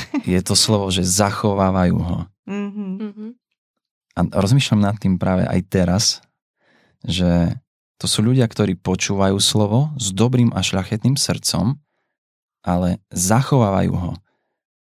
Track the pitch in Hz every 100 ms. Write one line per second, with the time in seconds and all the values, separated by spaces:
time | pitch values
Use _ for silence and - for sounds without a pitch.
0 | - 294 - 92 92 101 - 107 98 92
1 | 90 92 101 - 107 98 95 92 90 87
2 | 82 85 85 _ - 202 202 208 190 190
3 | 214 208 220 247 _ _ _ _ _ _
4 | _ - 87 98 98 135 - 107 101 107
5 | 98 92 95 92 92 92 - 95 87 95
6 | - - _ _ _ _ _ _ _ _
7 | - 87 90 87 85 - _ _ _ -
8 | 92 - 107 131 113 - 104 90 - 92
9 | - 98 95 98 - 110 104 117 151 139
10 | 95 95 120 127 117 95 90 95 92 107
11 | 123 139 - 82 - 85 101 143 _ _
12 | _ _ _ _ _ _ 90 87 90 -
13 | _ 90 90 117 - 139 104 95 92 92
14 | 87 95 _ _ _ _ _ _